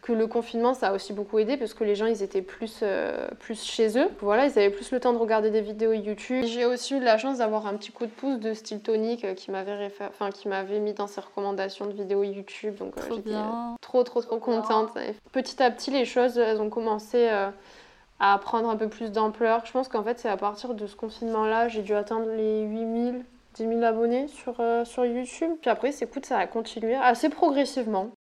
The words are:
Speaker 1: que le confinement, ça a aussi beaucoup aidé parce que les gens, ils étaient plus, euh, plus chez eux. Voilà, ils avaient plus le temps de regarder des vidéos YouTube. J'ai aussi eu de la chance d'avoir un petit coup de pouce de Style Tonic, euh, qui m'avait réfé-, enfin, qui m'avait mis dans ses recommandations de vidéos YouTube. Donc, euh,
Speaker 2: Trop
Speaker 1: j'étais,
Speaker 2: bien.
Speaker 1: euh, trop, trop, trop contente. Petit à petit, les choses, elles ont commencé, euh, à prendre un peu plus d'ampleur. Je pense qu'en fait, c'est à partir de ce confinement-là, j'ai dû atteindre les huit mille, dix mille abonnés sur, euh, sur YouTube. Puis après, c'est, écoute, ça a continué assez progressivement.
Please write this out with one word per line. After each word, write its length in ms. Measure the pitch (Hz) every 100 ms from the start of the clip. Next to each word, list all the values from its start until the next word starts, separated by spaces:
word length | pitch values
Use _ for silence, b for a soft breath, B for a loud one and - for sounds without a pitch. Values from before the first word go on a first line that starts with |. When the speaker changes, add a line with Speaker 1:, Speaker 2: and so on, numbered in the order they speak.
Speaker 1:
que 100 | -
le 140 | 226 220
confinement, 480 | 233 233 233 240 254
ça 140 | 208
a 40 |
aussi 180 | 196 -
beaucoup 280 | 202 202 220
aidé 180 | 214 277
parce 160 | 220
que 100 | -
les 120 | 214 202
gens, 100 | 220
ils 160 | 220
étaient 220 | 196 196
plus, 380 | 190 - 226 -
euh, 440 | 208 190 - - - -
plus 240 | - 226
chez 340 | - - 220 226
eux. 100 | 349 -
Voilà, 240 | 202 214 285
ils 140 | 277
avaient 100 | 202
plus 220 | 202 -
le 80 | 254
temps 120 | 247
de 60 | 240
regarder 320 | 226 220 214
des 120 | 214
vidéos 320 | 208 214 226
YouTube. 500 | 220 202 208 - 254 233
J'ai 200 | 233 240
aussi 300 | 247 - 269
eu 40 |
de 60 | 247
la 120 | 220
chance 220 | 254 269
d'avoir 260 | 226 214 214
un 80 | 208
petit 140 | -
coup 140 | - 233
de 60 |
pouce 260 | - 269 262
de 140 | 220
Style 280 | 214 - 214
Tonic, 440 | 208 220 220 233 202
euh, 80 |
qui 160 | 185 -
m'avait 240 | 190 190 202
réfé-, 280 | 202 202 202
enfin, 200 | - 202
qui 180 | 196 208
m'avait 320 | 190 190 208
mis 140 | 208
dans 140 | 202 202
ses 140 | 202
recommandations 680 | 196 - 202 196 196 196 202
de 60 |
vidéos 280 | 202 190 196
YouTube. 540 | 202 196 196 - 214 196
Donc, 180 | 190 -
euh, 40 |
Speaker 2:
Trop 140 | - 226
Speaker 1:
j'étais, 140 | 214
Speaker 2:
bien. 100 | 214
Speaker 1:
euh, 360 | 214 233 240 233
trop, 220 | - 254
trop, 180 | 247 240
trop 160 | 233 226
contente. 540 | 240 226 226 220 220 - - 214 -
Petit 320 | 262 262 -
à 80 | 254
petit, 180 | 247 -
les 160 | 269 233
choses, 320 | 247 247 240
elles 240 | 226 220
ont 80 | 214
commencé, 580 | 214 226 214 214 247 233
euh, 180 | 208 196 202 B B B B B _
à 180 | 196 196
prendre 320 | 196 226 233
un 80 | 220
peu 100 | 220
plus 240 | - 226
d'ampleur. 540 | 208 214 214 226 226 226
Je 60 |
pense 160 | 254 262
qu'en 140 | 220
fait, 160 | 208 240
c'est 100 | 233
à 80 | 190
partir 360 | 202 208 247 220
de 100 | 208
ce 80 | -
confinement-là, 720 | 220 - 233 220 220 220 233
j'ai 140 | 220
dû 120 | 202
atteindre 340 | 208 208 226 226
les 320 | 220 214 214
huit 240 | 214 214 226
mille, 400 | 226 240 247 247 - _
dix 120 | - 226
mille 180 | 233
abonnés 440 | 233 220 233 247 285
sur, 280 | - - 240
euh, 260 | 233 233 233
sur 200 | - 247
YouTube. 460 | 240 247 - 330 320
Puis 80 | -
après, 220 | 220 247
c'est, 140 | 294 226
écoute, 200 | - -
ça 120 | 233
a 100 | 175
continué 480 | 226 226 - 220 262
assez 340 | 254 240 311
progressivement. 840 | 302 339 277 277 - 226 202 208 -